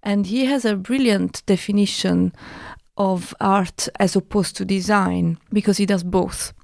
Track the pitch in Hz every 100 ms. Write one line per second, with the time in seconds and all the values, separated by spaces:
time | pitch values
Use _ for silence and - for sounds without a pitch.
0 | 208 202 185 233 262 277 233 202 190 262
1 | 254 202 180 - - 190 - 202 202 -
2 | 190 175 180 - - - - - _ -
3 | 196 185 170 - 196 196 185 - - -
4 | 190 196 - 214 175 - 190 196 185 208
5 | 185 180 170 165 _ 214 208 196 196 196
6 | 175 185 180 - - -